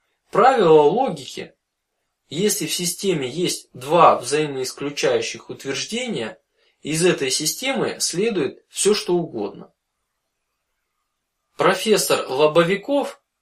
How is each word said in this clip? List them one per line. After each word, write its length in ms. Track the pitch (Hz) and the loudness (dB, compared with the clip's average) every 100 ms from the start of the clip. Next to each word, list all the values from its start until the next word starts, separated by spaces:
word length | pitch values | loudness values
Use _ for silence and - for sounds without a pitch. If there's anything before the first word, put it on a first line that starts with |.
| _ _ _ | _ _ _
Правила 520 | - 240 254 170 156 | 4 4 6 6 8
логики. 680 | 147 220 262 160 127 - - _ _ _ _ _ _ _ - | 6 4 -2 -4 -12 -14 -14 _ _ _ _ _ _ _ -12
Если 360 | 139 208 202 165 | -2 0 0 -4
в 60 | |
системе 560 | - 175 - 196 165 127 | -4 -4 -4 -2 -2 -4
есть 400 | 151 175 - - | -4 -4 -4 -10
два 420 | - 135 170 147 - | -12 0 4 6 4
взаимоисключающих 1300 | 120 147 151 135 127 - 143 143 147 117 - 113 - | -2 -2 -2 -4 -8 -6 -8 -2 0 0 -4 -10 -14
утверждения, 880 | - 139 131 - 226 247 160 107 - _ _ _ _ | -12 -8 -8 -6 -6 -6 -6 -8 -12 _ _ _ _
из 220 | 135 160 | -6 0
этой 260 | 180 165 131 | 2 2 -2
системы 680 | - 151 - 262 240 131 - | -4 -4 -4 -4 -2 -4 -4
следует 640 | - 170 226 190 131 - _ | -6 -2 -2 -2 -4 -6 _
все, 260 | - 190 | -2 0
что 200 | 208 - | 0 0
угодно. 560 | 175 156 117 101 - - _ _ _ _ _ _ _ _ _ _ _ _ _ _ _ _ _ _ - | -2 -2 -6 -8 -10 -20 _ _ _ _ _ _ _ _ _ _ _ _ _ _ _ _ _ _ 0
Профессор 680 | 170 190 220 196 - 143 - | 2 2 2 2 2 0 0
Лобовиков, 920 | 131 151 156 170 196 - 285 - - _ _ | 2 4 4 2 0 0 -2 -2 -10 _ _